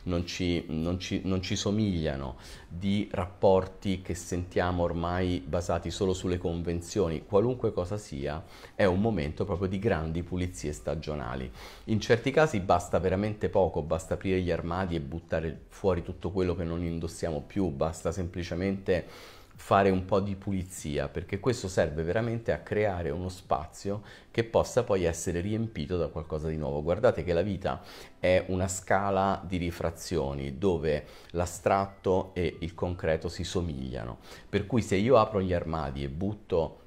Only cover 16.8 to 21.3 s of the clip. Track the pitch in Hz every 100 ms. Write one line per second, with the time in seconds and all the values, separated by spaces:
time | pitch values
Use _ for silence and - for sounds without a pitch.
16.8 | 87 82 82 - 85 76 - 101 92 69
17.8 | 80 82 87 92 87 90 85 87 98 98
18.8 | 98 87 - - - - - - - 98
19.8 | 98 92 92 101 98 98 104 95 90 -
20.8 | 80 71 69 82 82